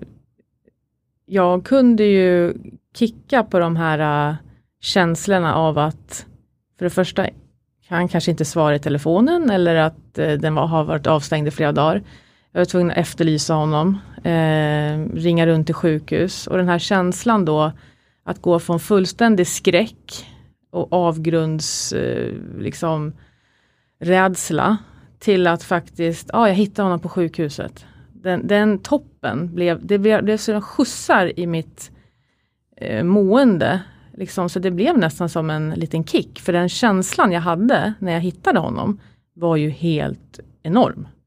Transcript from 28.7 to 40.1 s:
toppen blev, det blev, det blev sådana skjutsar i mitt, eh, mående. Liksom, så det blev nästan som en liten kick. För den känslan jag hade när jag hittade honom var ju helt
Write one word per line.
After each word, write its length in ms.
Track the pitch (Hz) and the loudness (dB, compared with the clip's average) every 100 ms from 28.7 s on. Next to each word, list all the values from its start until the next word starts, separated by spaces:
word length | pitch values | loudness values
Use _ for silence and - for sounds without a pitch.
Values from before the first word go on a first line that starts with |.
| 196 | 0
toppen 760 | - 285 - _ 127 117 175 175 | 0 -2 -2 _ -6 -4 -4 -2
blev, 300 | 175 165 170 | 0 -2 0
det 120 | 202 | 2
blev, 180 | 208 214 | 4 2
det 60 | |
blev 140 | 202 214 | 2 -2
sådana 240 | - 214 | -2 -4
skjutsar 800 | 202 - 254 - - 247 180 - | -4 -2 -2 -2 2 2 2 -2
i 80 | 170 | -4
mitt, 440 | 165 160 - - - _ _ _ _ _ _ _ - | -4 -6 -16 -20 -20 _ _ _ _ _ _ _ -14
eh, 260 | - 110 | -8 -4
mående. 800 | 170 202 190 240 262 170 123 180 - - _ | 2 2 4 4 4 2 0 -2 -6 -20 _
Liksom, 360 | - 185 - 175 | -14 -10 -4 -4
så 100 | 190 | -2
det 120 | 185 | -4
blev 260 | 175 254 311 | -2 2 2
nästan 320 | 160 - 170 | 0 -2 -4
som 200 | 170 160 | -2 -4
en 200 | 156 156 | -4 -4
liten 340 | 156 165 165 | -4 -4 -4
kick. 360 | 160 - - - | -2 -2 -4 -8
För 140 | - | -2
den 160 | 175 175 | 0 0
känslan 600 | - 240 190 180 - 254 | 2 2 2 0 0 2
jag 100 | 170 | 2
hade 520 | 170 170 233 220 208 214 | -2 0 2 2 0 -4
när 120 | 185 | -4
jag 60 | 165 | -2
hittade 400 | 180 - 381 226 | -4 -4 0 0
honom 400 | - - - 208 - _ _ | 0 -4 -4 -6 -10 _ _
var 220 | 170 170 156 | -4 0 0
ju 140 | 151 | 0
helt 680 | 139 165 151 139 | -2 -2 -2 -2